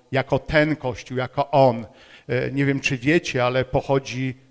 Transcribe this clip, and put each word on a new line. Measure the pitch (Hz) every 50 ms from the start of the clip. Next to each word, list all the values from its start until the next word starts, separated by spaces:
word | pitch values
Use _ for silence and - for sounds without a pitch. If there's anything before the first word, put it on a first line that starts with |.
| _ _ 127
jako | 131 127 - 143 131
ten | - - 165 151 151 156 147
Kościół, | - - 127 117 - - - 127 123
jako | 127 123 - 143 139 -
on. | 156 139 135 127 117 117 110 - - - - - - - _ -
E, | 131 127 131 127
nie | 131 139 143
wiem, | 139 139 135
czy | - - 143 120
wiecie, | 117 143 160 175 - - - 127 123
ale | 123 127 131 123
pochodzi | - - 135 - - 139 139 135 - 120 127 131 131 127 - _ _